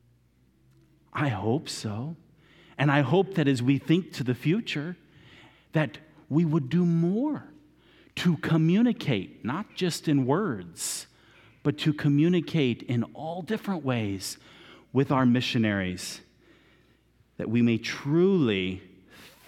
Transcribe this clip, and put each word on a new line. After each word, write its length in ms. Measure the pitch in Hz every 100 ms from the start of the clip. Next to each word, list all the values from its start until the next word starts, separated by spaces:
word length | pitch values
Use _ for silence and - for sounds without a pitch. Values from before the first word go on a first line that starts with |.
| _ _ _ _ _ _ _ _ _ _ _
I 180 | 123 143
hope 380 | 104 104 139 -
so. 460 | - 113 104 147 170 _ _ _ _ - -
And 100 | 139
I 120 | 143
hope 340 | 123 185 190
that 140 | 165 139
as 160 | 127
we 140 | 123 139
think 340 | - 170 175
to 100 | -
the 140 | 123 120
future, 600 | 147 208 226 151 156 175 _ - - - - _ _
that 260 | 156 147 - - - -
we 160 | 143
would 240 | 170 160 127
do 180 | 175 175
more 600 | 165 170 208 302 254 - - _ _ _ _ _
to 220 | - 180 151
communicate, 1080 | - 160 160 190 240 - - 107 87 -
not 300 | 104 160 214
just 320 | - 185 - -
in 180 | 143
words, 840 | 127 160 208 104 87 - - - - _ _ - - _
but 120 | 147 147
to 160 | 156
communicate 880 | 147 147 143 165 180 165 165 131 113
in 180 | - 117 110
all 280 | - 160 175
different 420 | 160 214 - 180
ways 540 | 135 120 104 98 - - - - - - _
with 200 | 127 135
our 140 | 135 127
missionaries, 960 | 123 120 123 110 101 92 90 - - - _ _ _ _ _ _ _ _ _ _ -
that 140 | -
we 100 | 117
may 160 | 120 113
truly 1040 | - - 139 165 185 190 123 95 92 92 - - - - - -